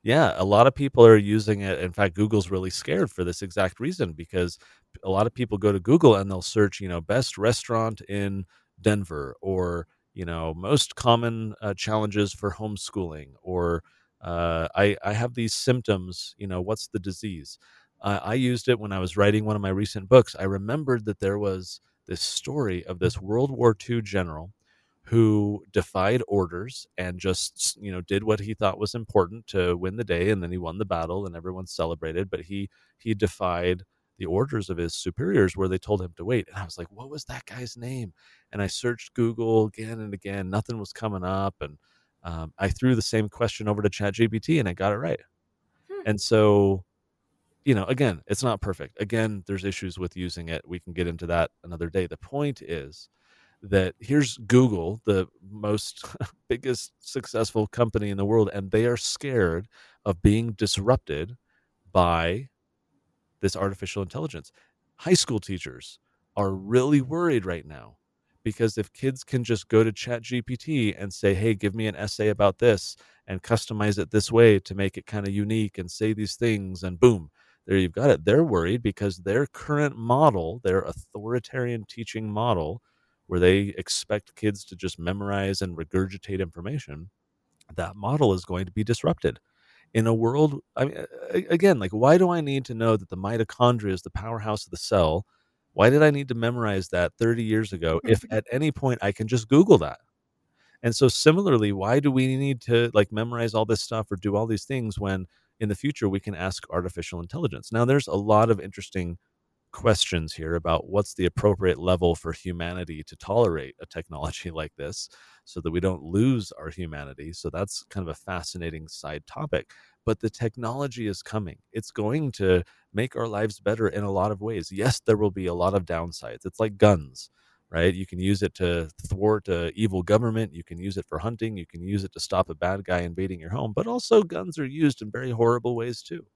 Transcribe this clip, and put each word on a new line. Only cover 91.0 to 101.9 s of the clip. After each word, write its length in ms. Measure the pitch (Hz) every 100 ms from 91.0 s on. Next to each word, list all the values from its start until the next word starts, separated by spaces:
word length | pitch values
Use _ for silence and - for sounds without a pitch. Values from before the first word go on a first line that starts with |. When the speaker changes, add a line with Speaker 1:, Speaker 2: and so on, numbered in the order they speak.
| - - - 180
Speaker 1:
a-, 100 | 185
again, 300 | 170 196 143
like, 120 | 92
why 260 | 107 127 175
do 120 | 180
I 120 | 170
need 240 | 147 139 127
to 80 |
know 240 | 113 113 110
that 100 | 98
the 80 | 92
mitochondria 800 | 98 113 110 - 123 120 104
is 80 | 92
the 80 | 95
powerhouse 560 | - 113 113 107 107 -
of 60 |
the 60 | 87
cell? 480 | - 101 80 82 - _ _ _ _
Why 180 | - 110
did 140 | 147
I 80 | 151
need 160 | 143 135
to 80 | 117
memorize 540 | 117 123 110 95 90
that 240 | 90 87 _
thirty 260 | 113 117
years 280 | 110 110 110
ago 300 | 90 80 82
if 220 | 240 - -
Speaker 2:
<laughs> 60 |
Speaker 1:
at 140 | 110 -
any 180 | 127 151
point 300 | - 135 123
I 120 | 101
can 160 | - 110
just 180 | 123 110
Google 300 | 143 202 123
that? 240 | 73 60 _ _ _ _ _ _ _ _
And 100 | 120
so 140 | 117 131
similarly, 640 | - 151 165 202 123 104
why 300 | 98 98